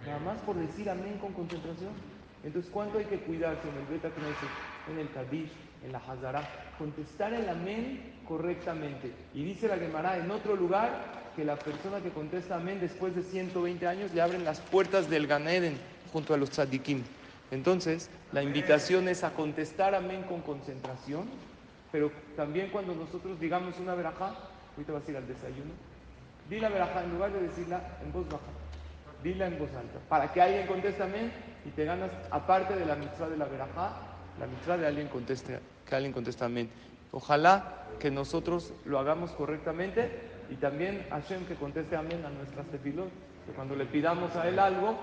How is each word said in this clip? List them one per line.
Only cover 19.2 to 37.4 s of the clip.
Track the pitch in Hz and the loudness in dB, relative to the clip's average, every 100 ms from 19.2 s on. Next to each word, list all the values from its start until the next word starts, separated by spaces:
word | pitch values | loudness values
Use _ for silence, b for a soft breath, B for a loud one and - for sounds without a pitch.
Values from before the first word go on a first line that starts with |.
a | 165 | 2
contestar | 160 151 147 151 - 196 196 | 2 0 0 -2 4 4 4
amén | 180 190 185 | 2 -4 -4
con | 175 | -4
concentración, | 151 139 139 131 131 127 - 147 226 269 - - - - - | -4 -6 -6 -8 -6 -8 -4 -4 -4 -10 -14 -18 -20 -20 -4
pero | 151 147 - - - | 2 2 0 -10 -4
también | 147 156 196 | -2 0 -2
cuando | 202 180 | -2 -2
nosotros | 165 160 175 185 175 | -4 -4 -6 -8 -4
digamos | 160 175 180 170 | 0 0 0 -4
una | 185 180 | -2 -2
verajá, | 160 - 190 226 - - - | -2 -2 -6 -6 -14 -16 -16
ahorita | - 147 | -10 -6
vas | 151 147 | -4 -4
a | |
ir | 139 | -6
al | 123 | -6
desayuno, | 123 131 131 147 175 - - - - - - 151 | -8 -8 -8 -10 -12 -16 -18 -18 -18 -20 -18 -8
di | 208 | 0
la | 220 | 2
verajá, | 196 175 185 | 2 2 0
en | 175 | -2
lugar | 170 202 | 0 0
de | 196 | 0
decirla | 170 170 170 175 - - | -2 -2 -4 -4 -4 -10
en | 151 | -6
voz | 175 175 | -4 -4
baja, | 151 - - - - - - - - | -6 -8 -12 -10 -10 -12 -14 -16 -6
dila | 156 185 185 | -4 0 0
en | 156 | 0
voz | 147 | -4
alta, | 131 117 131 - | -4 -8 -10 2
para | 156 143 | 4 4
que | 180 | 8
alguien | 180 196 190 | 8 8 2
conteste | 185 202 196 | 0 0 0
amén | 185 202 233 - - - 147 | -2 0 -2 -6 -12 -12 -8
y | |
te | 147 | -2
ganas, | 151 180 190 - - | 0 0 -2 -6 -2
aparte | 151 - 185 185 196 | -2 8 8 8 2
de | 160 | 2
la | 143 | 0
mitzvah | 143 - 160 | -2 -4 -2
de | 151 | 0
la | 143 | -2
verajá, | 135 135 165 196 226 - - - - | -2 -6 -2 -2 -4 -12 -12 -14 -8
la | 127 | -6
mitzvah | 127 160 175 | -4 0 4
de | 151 | 4
alguien | 147 147 | 2 -2
conteste, | 127 120 131 - 127 - - | -4 -2 -2 -2 -8 -8 -20
que | - 135 | -2 0
alguien | 139 | 0
conteste | 127 120 123 120 | -2 -4 0 0
amén. | 120 117 B B B - | 0 -2 B B B -10
Ojalá | 131 - 147 | -10 4 8